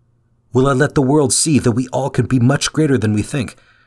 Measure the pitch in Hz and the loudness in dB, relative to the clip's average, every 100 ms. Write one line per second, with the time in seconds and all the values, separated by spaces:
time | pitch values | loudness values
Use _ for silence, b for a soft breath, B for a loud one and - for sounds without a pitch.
0 | _ _ _ _ _ 127 135 127 120 - | _ _ _ _ _ 0 0 2 0 0
1 | 131 151 131 - 165 139 127 113 127 131 | 2 2 2 0 0 2 2 -2 -4 -4
2 | 135 - 120 127 120 143 - - 156 127 | -4 -4 0 2 2 0 -2 -2 0 0
3 | 107 104 101 147 107 - b b | 0 -2 -4 -6 -8 -12 b b